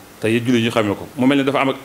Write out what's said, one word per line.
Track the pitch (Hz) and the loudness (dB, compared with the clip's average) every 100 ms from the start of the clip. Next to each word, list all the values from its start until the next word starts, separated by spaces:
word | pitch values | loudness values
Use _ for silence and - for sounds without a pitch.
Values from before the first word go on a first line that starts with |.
| - - | -20 -8
Te | 110 | -2
it | 117 | -2
jullit | 117 123 | 0 0
ñu | 113 | 2
xamee | 113 107 | 0 0
ko. | 98 90 - | -2 -6 -2
Mu | 127 | 0
mel | 139 | 2
ni | |
dafa | 135 135 | 0 0
am | 135 | 0
ak | 131 | -4